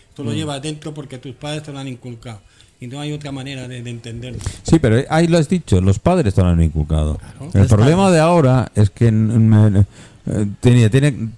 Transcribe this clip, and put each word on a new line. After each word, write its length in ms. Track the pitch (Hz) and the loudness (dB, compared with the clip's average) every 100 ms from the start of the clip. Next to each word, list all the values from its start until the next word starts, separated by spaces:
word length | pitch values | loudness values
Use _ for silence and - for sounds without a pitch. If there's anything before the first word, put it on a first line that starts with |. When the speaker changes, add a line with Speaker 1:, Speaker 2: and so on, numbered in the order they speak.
| _ | _
Speaker 1:
Esto 120 | - | -12
lo 60 | 123 | -8
Speaker 2:
Mm. 40 | |
Speaker 1:
llevas 280 | 113 151 139 | -6 -8 -10
dentro 300 | 151 151 160 | -10 -12 -14
porque 240 | 147 131 127 | -14 -16 -16
tus 160 | 143 | -16
padres 280 | 117 147 151 | -14 -12 -12
te 80 | 151 | -12
lo 60 | 139 | -14
han 100 | 135 | -14
inculcado. 540 | 123 127 113 123 104 _ _ _ _ | -14 -16 -16 -18 -20 _ _ _ _
Y 60 | 123 | -16
no 140 | 143 | -12
hay 120 | 147 | -10
otra 200 | 147 147 | -10 -12
manera 340 | 135 135 131 123 | -12 -12 -12 -14
de, 160 | 123 | -14
de 80 | 120 | -14
entenderlo. 480 | 117 117 117 127 113 - - | -14 -14 -14 -12 -12 -12 -12
Speaker 2:
Sí, 160 | - 165 | 0 2
pero 240 | 123 113 - | 4 0 0
ahí 160 | 156 170 | 0 2
lo 100 | 170 | 2
has 100 | 147 | 0
dicho, 320 | 185 - 92 | -4 0 2
los 180 | 95 95 | 2 2
padres 360 | 170 180 113 | 0 0 0
te 80 | 95 | 2
lo 60 | 90 | 2
han 140 | 85 | 2
inculcado. 540 | 82 78 73 78 78 - | 2 0 -2 -2 -2 -6
Speaker 1:
Claro. 340 | - - - | -12 -18 -2
Speaker 2:
El 60 | 101 | 2
Speaker 3:
Los 60 | 107 | 4
Speaker 2:
problema 340 | 107 123 175 | 4 4 4
Speaker 3:
padres. 100 | 196 | 4
Speaker 2:
de 60 | 165 | 4
ahora 520 | 160 175 131 127 - | 4 4 4 2 0
es 160 | - 104 | 0 0
que, 200 | - 117 | 2 2
mm, 640 | 110 110 117 110 107 107 98 | 2 2 2 4 6 6 4
eh, 80 | 101 - - - - - 101 98 | 0 -4 -20 -14 -8 -4 -4 -2
tiene, 280 | 123 123 110 | 2 4 4
tiene, 380 | 131 147 113 110 | 2 0 -2 -8